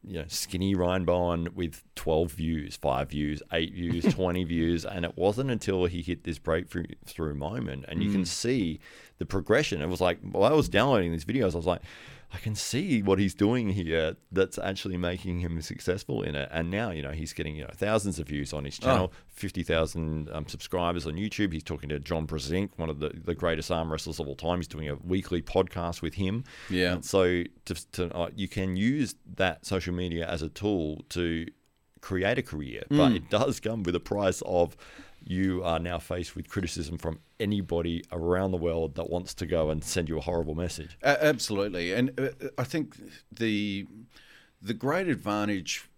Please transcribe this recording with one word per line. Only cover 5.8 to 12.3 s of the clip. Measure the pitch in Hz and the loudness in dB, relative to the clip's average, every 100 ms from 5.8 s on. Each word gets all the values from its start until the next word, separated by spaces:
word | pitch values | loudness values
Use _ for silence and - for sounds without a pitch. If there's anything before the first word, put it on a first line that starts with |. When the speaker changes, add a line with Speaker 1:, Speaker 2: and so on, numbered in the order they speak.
| 87 | 2
Speaker 1:
he | 87 | 0
hit | 82 87 | -4 -4
this | 87 78 | -4 -4
breakthrough, | - 80 - 90 82 - - | 0 0 0 -6 -6 -10 -14
through | - 78 | -4 -4
moment, | 71 73 120 110 67 - | -2 -4 -4 -6 -6 -6
and | 82 | -2
you | 101 | 2
can | 101 | 2
Speaker 2:
Mm. | 87 | 0
Speaker 1:
see | - 117 131 87 80 - - - _ | 0 0 2 0 -2 -10 -20 -20 _
the | 85 | -2
progression. | 98 80 117 151 85 | -2 4 4 4 -2
It | 78 | -2
was | 90 | 2
like, | 90 87 | 2 2
while | 95 95 107 | -2 4 6
I | |
was | 156 90 | 6 4
downloading | 98 131 120 85 | 4 6 4 2
these | 82 | -2
videos, | 78 127 101 | -2 0 2
I | 85 | 2
was | 82 | 0
like, | 87 - - - - - | 0 -4 -18 -18 -20 -12